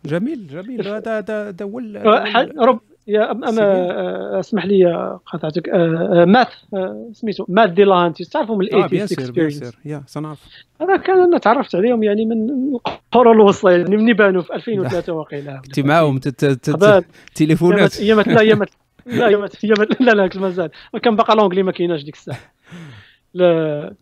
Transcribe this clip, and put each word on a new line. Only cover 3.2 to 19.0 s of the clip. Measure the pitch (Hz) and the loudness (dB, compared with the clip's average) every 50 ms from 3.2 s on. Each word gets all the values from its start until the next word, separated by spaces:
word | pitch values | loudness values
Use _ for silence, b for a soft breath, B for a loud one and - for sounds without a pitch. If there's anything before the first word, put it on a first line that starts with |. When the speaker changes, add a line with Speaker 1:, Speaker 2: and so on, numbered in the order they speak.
| 214 - | 0 -2
Speaker 2:
أم-، | - 208 - | -4 -6 -4
أما، | 262 | -4
Speaker 1:
سيدي. | 220 226 214 | -2 0 2
Speaker 2:
أه، | 202 196 185 180 180 202 220 185 180 185 185 196 202 202 190 | 2 2 0 0 -2 -4 -6 -6 -6 -6 -8 -8 -6 -6 -6
اسمح | 180 - - 202 165 | -6 -4 -4 -4 -2
لي، | 190 202 190 185 175 170 175 190 190 196 185 _ - - | 0 2 4 4 4 2 -2 -6 -8 -10 -12 _ -14 -12
قطعتك، | 165 - 156 156 175 160 - | -8 -8 -6 -6 -6 -6 -2
أه، | - | 0
أه، | 190 170 165 160 165 170 202 190 170 170 | 0 2 2 0 -2 -2 2 4 4 6
ماث، | 175 202 254 240 - - - _ _ - | 6 6 4 4 0 -4 -20 _ _ -8
أه، | 196 185 190 208 214 220 240 214 | -8 -8 -8 -10 -14 -16 -18 -16
سميتو | _ - 220 180 - 143 - | _ -8 -8 -8 -8 -8 -2
ماث | 175 208 233 196 | 2 2 2 2
دي | 170 180 202 | 4 4 4
لانتي، | 196 190 180 175 170 156 - 180 | 4 4 4 2 0 -2 -6 -14
تعرفوا | - - 294 302 202 226 | -8 -6 -6 -4 -4 -2
من | 196 185 | -4 -4
Speaker 1:
آه، | - | 0
بيان | - 214 190 | 0 0 0
Speaker 2:
الإيثيكس | 175 - 180 208 196 185 151 135 | 0 -2 -4 -4 -4 -6 -6 -8
Speaker 1:
سير، | 123 | -6
بيان | 120 - 160 | -4 -4 -4
Speaker 2:
إكسبيرينس؟ | 151 147 147 135 123 117 | -4 -4 -8 -12 -16 -18
Speaker 1:
سير. | _ _ 147 151 | _ _ -14 -14
يا، | 143 139 _ | -14 -14 _
سنعرف. | - 147 151 156 151 - _ - - - _ _ _ _ | -12 -12 -12 -12 -14 -16 _ -20 -20 -20 _ _ _ _
Speaker 2:
هذا | 302 359 392 359 | -2 -2 -2 0
كان | 381 - 381 370 | 0 2 2 4
أنا | 359 349 339 277 | 4 4 2 2
تعرفت | - 208 226 277 220 - - | 2 2 2 2 0 -4 -2
عليهم | 175 196 240 247 226 214 | -2 0 0 0 0 0
يعني | 208 202 214 220 | 0 0 0 -2
من | 220 233 226 214 226 285 262 254 285 277 | -2 -2 -4 -4 -4 -4 -4 -4 -4 -6
القرون | 240 _ 226 - - _ _ - 233 247 233 226 | -6 _ -10 -12 -12 _ _ 2 4 6 6 6
الوسطى، | 220 214 196 190 - - 196 | 8 6 6 4 2 2 4
يعني | 180 175 175 175 196 214 | 4 4 2 0 0 2
من | 220 233 233 | 2 2 4
بانوا | 185 214 196 185 185 | 4 4 2 2 0
في | 175 - - | -2 -4 -10
ألفين | - - - 226 196 | -10 -8 -6 -4 -4
وثلاثة | 185 127 185 175 165 - 170 | -4 -4 -4 -6 -6 -6 -8
واقيلا. | 160 151 _ - 143 143 147 135 135 131 | -8 -8 _ -12 -12 -12 -12 -14 -16 -18
Speaker 1:
كنت | - 135 147 | -8 -6 -2
معاهم | 139 139 147 170 160 147 135 135 | 0 2 2 2 2 2 0 -2
تت-، | 127 147 131 _ - | -4 -6 -4 _ 0
تت-، | 143 139 127 _ 156 | 0 0 -2 _ -4
Speaker 2:
قبل. | 147 156 196 214 208 190 170 _ b b b b _ | 0 4 4 6 6 6 2 _ b b b b _
Speaker 1:
تليفونات؟ | - 156 151 160 - 165 175 190 208 190 - - - | -2 0 2 2 2 4 2 4 4 2 2 0 -2
Speaker 2:
يا | 214 202 220 | 0 2 2
مت-، | 214 202 - | 2 2 4
يا | - | 4
مت-، | 233 | 4
لا، | |
يا | 214 220 214 | 6 4 4
مت-، | 208 202 - _ _ _ _ _ _ | 2 0 -6 _ _ _ _ _ _